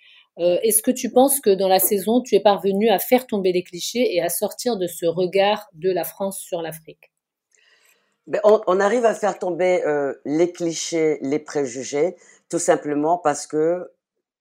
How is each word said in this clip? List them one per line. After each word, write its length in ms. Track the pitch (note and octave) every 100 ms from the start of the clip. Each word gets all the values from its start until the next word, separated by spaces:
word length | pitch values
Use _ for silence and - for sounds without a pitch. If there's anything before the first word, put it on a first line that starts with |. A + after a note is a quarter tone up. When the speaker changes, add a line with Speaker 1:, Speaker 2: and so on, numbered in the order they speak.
| _ - _ -
Speaker 1:
Euh, 180 | F3 F3+
est-ce 180 | A3+ G#3
que 100 | -
tu 200 | B3+ A3
penses 280 | B3 C4+ C4+
que 100 | -
dans 180 | F#3+ F#3+
la 120 | F#3
saison, 420 | - G3+ F#3 A#3+
tu 140 | B3 G3
es 40 |
parvenu 500 | G#3+ G3+ G3+ G3 A3+
à 80 | F#3
faire 300 | - B3+ B3
tomber 240 | G#3 F#3
les 120 | F3+
clichés 520 | F3+ F3 - A#3 B3 F3
et 60 |
à 80 | F3
sortir 480 | - G3+ - B3 G#3+
de 100 | F3
ce 180 | - E3+
regard 640 | E3 F#3 G3 G3 G#3 -
de 180 | D#3+ F#3
la 120 | F3+
France 360 | D#3+ - G3 F#3+
sur 220 | - E3+
l'Afrique ? 500 | D#3+ D#3+ D#3+ - _ _ _ _ _ _ _ _ _ _ _ _ -
Speaker 2:
Ben, 140 | D#3+
on, 180 | G#3 G#3+ G#3+
on 120 | F#3
arrive 260 | G3 A#3+ A3+
à 80 |
faire 240 | G3+ G3+ F3+
tomber, 460 | F3+ D#3+ F3+ F3+ -
euh, 280 | D3 C#3 A#2+
les 280 | B2 D3+ F3
clichés, 680 | F3 E3+ D#3 - E3+ D#3 D3
les 180 | C3+ D3
préjugés, 760 | D3 D3+ C3+ B2+ A#2+ C#3+ E3+ F#3 _ _ -
tout 100 | E3+
simplement 580 | F3 E3 D3 D3 D3+ F3
parce 300 | D#3 C#3+ -
que 440 | D3+ D#3 F3 F3 _ _ _ _ _